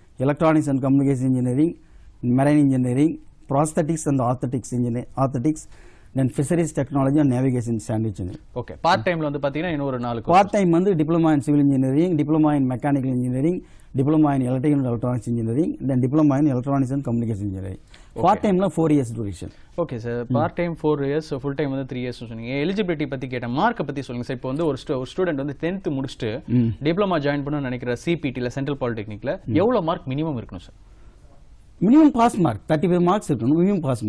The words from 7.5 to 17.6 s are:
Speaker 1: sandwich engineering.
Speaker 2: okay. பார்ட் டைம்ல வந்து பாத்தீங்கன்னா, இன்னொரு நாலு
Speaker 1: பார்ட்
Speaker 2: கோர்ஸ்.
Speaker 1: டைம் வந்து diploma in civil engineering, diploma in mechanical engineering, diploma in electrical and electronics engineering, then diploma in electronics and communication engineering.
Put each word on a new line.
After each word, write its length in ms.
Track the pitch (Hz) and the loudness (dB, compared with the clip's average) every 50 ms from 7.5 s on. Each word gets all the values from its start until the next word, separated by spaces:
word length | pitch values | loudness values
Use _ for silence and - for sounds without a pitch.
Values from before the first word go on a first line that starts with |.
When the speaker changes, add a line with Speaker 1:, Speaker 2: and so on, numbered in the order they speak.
| 123 123 110 120 117 107 - - | 0 0 -2 -2 -4 -4 -4 -4
Speaker 1:
sandwich 280 | 113 110 110 110 101 - 92 | -4 -2 -2 -4 -4 -6 -8
engineering. 200 | 90 104 - - - - 123 | -8 -10 -12 -16 -12 -12 -12
Speaker 2:
okay. 140 | 117 - - - - | -10 -10 -8 -2 0
பார்ட் 180 | 165 185 196 - | 2 2 2 0
டைம்ல 220 | 190 175 165 156 147 | 0 -2 0 -2 -4
வந்து 140 | 143 143 135 | -2 -2 -4
பாத்தீங்கன்னா, 300 | 143 135 151 170 180 160 | -4 -2 -4 -4 -4 -4
இன்னொரு 240 | 143 139 139 127 123 120 | -2 -2 -4 -4 -4 -4
நாலு 120 | 120 120 117 | -4 -4 -4
Speaker 1:
பார்ட் 120 | - - 170 | 0 4 4
Speaker 2:
கோர்ஸ். 200 | 190 202 190 - | 4 4 4 2
Speaker 1:
டைம் 200 | 208 196 175 165 170 | 2 4 4 4 4
வந்து 140 | 185 208 196 156 151 | 4 4 2 2 2
diploma 280 | 147 170 170 165 160 156 | 2 2 2 4 4 2
in 40 | 143 127 | 2 2
civil 160 | 151 147 147 143 | 2 2 4 4
engineering, 440 | 143 139 131 131 131 131 147 170 185 170 147 147 | 4 4 2 2 2 2 2 2 2 2 0 0
diploma 280 | 143 156 156 156 151 147 143 | 2 2 4 4 4 4 2
in 60 | 135 127 127 | 2 0 -2
mechanical 380 | 113 - 143 139 139 127 131 127 | -2 0 0 0 0 0 0 -2
engineering, 400 | 123 123 127 127 131 139 170 180 - - - - - - - - 143 | -2 -2 -2 0 0 0 0 0 -2 -6 -12 -18 -20 -18 -6 -2 0
diploma 300 | 135 143 160 156 156 143 139 | 2 4 4 4 4 4 2
in 80 | 135 127 123 | 2 0 0
electrical 280 | 131 131 127 151 147 139 | 0 0 2 2 2 2
and 80 | 131 123 | 0 0
electronics 340 | 117 110 127 123 123 120 - 120 | -2 -2 -2 -2 -2 -2 -2 -2
engineering, 400 | 120 117 113 110 117 139 180 - - - 135 131 | -2 -2 -2 0 0 0 0 -2 -4 -4 -2 0
then 100 | 135 127 123 | 2 2 2
diploma 300 | 123 139 156 156 147 135 139 | 2 2 4 4 4 4 4
in 60 | 151 151 127 | 2 2 2
electronics 380 | 127 123 139 139 135 135 120 135 | 0 0 0 0 0 0 0 -2
and 80 | 139 135 123 | -4 -2 -2
communication 360 | 117 117 117 113 113 95 101 101 | -2 -2 -2 -2 -4 -4 -4 -6
engineering. 320 | 95 95 | -6 -6